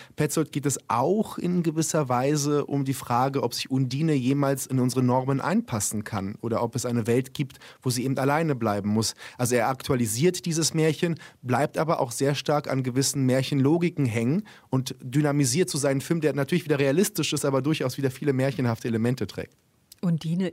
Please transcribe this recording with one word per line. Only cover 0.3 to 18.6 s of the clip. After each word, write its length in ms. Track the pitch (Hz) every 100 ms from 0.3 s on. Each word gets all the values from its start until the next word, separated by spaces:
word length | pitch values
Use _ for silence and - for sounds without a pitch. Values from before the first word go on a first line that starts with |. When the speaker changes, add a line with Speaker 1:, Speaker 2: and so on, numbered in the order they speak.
| 165 151
Speaker 1:
geht 120 | 147
es 140 | 135 123 -
auch 480 | 113 147 214 - -
in 260 | 175 180
gewisser 460 | 160 156 156 160 131
Weise 560 | 123 135 151 143 147
um 200 | - 139
die 100 | 135
Frage, 480 | 131 - 120 135 139
ob 100 | 120
sich 180 | - -
Undine 440 | 131 127 135 160
jemals 520 | 143 123 143 139 139 -
in 120 | 131
unsere 240 | 123 127
Normen 380 | 127 127 131 139
einpassen 640 | 143 214 233 110 - 107
kann 320 | - 104 98 110
oder 220 | 117 107
ob 120 | 117
es 120 | 117 120
eine 200 | 120 113
Welt 280 | 120 131
gibt, 240 | - - - - -
wo 80 | 131
sie 140 | 120
eben 120 | 131 135
alleine 380 | 135 151 165
bleiben 340 | 127 113 104 101
muss. 260 | 110 104 - - -
Also 180 | 120 120
er 120 | 113
aktualisiert 800 | 131 - 131 110 110 180 180 175
dieses 260 | 160 156
Märchen, 440 | 160 156 147 170 165 - -
bleibt 340 | 123 123 151 175
aber 240 | 160 165
auch 120 | 123
sehr 220 | - 139
stark 360 | 139 - 147 -
an 120 | 135
gewissen 440 | 127 127 135 143 127
Märchenlogiken 800 | 131 127 143 139 175 175 156 127
hängen 380 | 113 117 180 - - _
und 240 | 131 127 -
dynamisiert 640 | 127 139 147 143 131 143 180
so 100 | 147
seinen 220 | 139 135
Film, 220 | - 170
der 100 | 147
natürlich 320 | 139 135 175
wieder 140 | 151 139
realistisch 560 | 139 160 208 - 147
ist, 100 | 147
aber 160 | 143 135
durchaus 380 | 139 151 131 139
wieder 120 | 135
viele 220 | - 147
märchenhafte 560 | 131 135 123